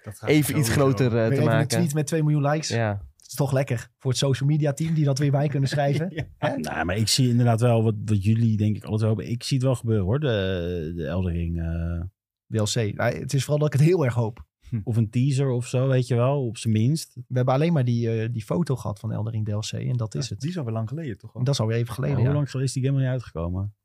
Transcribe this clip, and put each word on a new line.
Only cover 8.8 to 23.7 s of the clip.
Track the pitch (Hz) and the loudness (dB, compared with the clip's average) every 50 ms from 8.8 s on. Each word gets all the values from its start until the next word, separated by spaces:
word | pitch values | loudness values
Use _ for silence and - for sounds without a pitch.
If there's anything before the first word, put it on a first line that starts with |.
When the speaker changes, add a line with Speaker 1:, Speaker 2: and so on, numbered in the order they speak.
Speaker 4:
altijd | - 71 107 107 | -4 -4 -2 0
wel | 113 107 | 2 0
hebben. | 110 98 73 76 | 0 -2 -2 -6
Ik | 120 123 | -6 -6
zie | - - 139 | -4 -2 -2
het | 127 123 | 0 2
wel | 110 104 | 0 0
gebeuren | - - 113 110 104 90 | 0 0 0 0 2 2
hoor, | 90 120 147 | 2 0 0
de, | 156 131 110 101 95 95 95 87 85 90 90 85 78 80 87 | 0 0 0 0 0 0 -2 -2 -2 -4 -4 -4 -6 -6 -6
de | 82 78 | -6 -6
Elden | 67 85 92 92 87 | -4 -2 -2 -2 -2
Ring, | 85 85 85 85 85 82 | -2 -2 -2 -4 -4 -4
eh. | 82 82 82 85 85 85 85 85 90 95 _ _ _ _ _ _ _ | -4 -4 -4 -4 -4 -4 -4 -6 -6 -8 _ _ _ _ _ _ _
Speaker 3:
D | - 113 110 | -6 -2 -2
L | 104 104 - 123 | -2 0 -2 -2
C. | 110 101 - | -2 -2 -2
Nou, | - 101 120 - - | -2 -2 -2 -2 -4
het | 147 131 143 | -6 -4 -2
is | 135 - | -2 0
vooral | - 151 147 | 0 0 0
dat | 151 147 - | 0 0 2
ik | 131 | 4
het | 151 165 | 4 4
heel | 185 175 139 | 4 4 2
erg | 117 104 | 0 0
hoop. | 120 117 107 - - - _ _ _ _ - 120 107 98 | 0 -2 -4 -6 -10 -20 _ _ _ _ -8 -6 -6 -4
Speaker 4:
Of | 131 107 | -2 0
een | 117 110 104 | 0 0 0
teaser | - 123 127 147 131 135 139 135 | 0 0 0 2 2 0 0 0
of | 120 123 120 | -2 -2 -4
zo, | - - 123 131 135 | -2 -2 0 0 2
weet | 131 131 123 | 2 0 2
je | - 127 | 2 0
wel, | 117 120 135 143 143 131 | 2 2 2 0 0 -2
op | 117 107 | -4 -6
zijn | - - 113 | -4 -2 0
minst. | 107 110 110 131 160 156 - - - | 2 4 4 2 2 0 -4 -8 -16
Speaker 3:
We | 123 - - 127 | -18 -12 -4 -2
hebben | 127 123 135 131 | 0 2 2 2
alleen | 139 156 175 | 2 2 2
maar | 170 143 123 | 2 2 2
die, | 123 117 117 117 113 113 110 | 2 0 0 0 0 0 0
eh, | 110 117 | -2 -2
die | 120 113 - | -4 -6 -4
foto | - - 175 170 - 131 | -4 -2 -2 0 -2 -2
gehad | - - - 101 - | -4 -4 -8 -8 -6
van | - 110 | -6 -6
Elden | 113 107 107 113 | -4 -4 -4 -4
Ring | 113 110 107 | -4 -4 -4
D | 107 | -2
L | 104 107 | -2 -4
C | 110 - | -4 -6
en | 113 110 117 131 123 | -6 -4 -4 -2 -2
dat | 120 113 104 - | -2 -4 -4 -4
is | 147 135 - | -6 -6 -6
Speaker 1:
Ja, | |
Speaker 3:
het. | 110 101 | -8 -6
Speaker 1:
die | 123 165 | -6 -6
is | 185 175 | -6 -4
alweer | 131 113 | -4 -4
lang | 113 113 113 110 | -4 -4 -4 -6
geleden, | 135 165 165 131 98 - | -6 -8 -8 -8 -10 -10
toch? | - 107 | -14 -14
Speaker 3:
Dat | - - 123 139 | -6 -4 -2 0
is | 139 - | 0 0
alweer | 113 110 113 | 0 0 0
even | 117 117 - - | 0 -2 -2 -4
geleden, | - 143 147 139 | -4 -2 -2 0
Speaker 4:
Hoe | 123 113 | 2 2
Speaker 3:
ja. | 135 | 2
Speaker 4:
lang | 143 147 143 - - | 2 0 0 -2 -2
is | 131 135 127 | -4 -4 -2
die | - 135 | -2 -2
game | 127 135 139 | 0 0 0
nog | 135 | 0
niet | 131 127 | 0 0
uitgekomen? | 127 127 - - - 80 85 85 90 95 98 104 | -2 -4 -6 -8 -8 -6 -4 -4 -2 -4 -4 -6